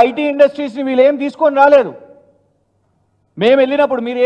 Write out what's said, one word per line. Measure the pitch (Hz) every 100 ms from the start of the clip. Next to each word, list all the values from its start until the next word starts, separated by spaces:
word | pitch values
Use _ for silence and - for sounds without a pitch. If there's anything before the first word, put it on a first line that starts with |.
| 240
ఐటీ | 254 294
ఇండస్ట్రీస్ని | 285 285 285 285 233 269
వీళ్ళు | 254 269
ఏం | 285
తీసుకొని | 277 - 320 277
రాలేదు. | 285 285 190 131 - - _ _ _ _ _ _ _ _ _ _ _ -
మేము | 214 269
వెళ్ళినప్పుడు | 262 285 285 254 233
మీరు | 247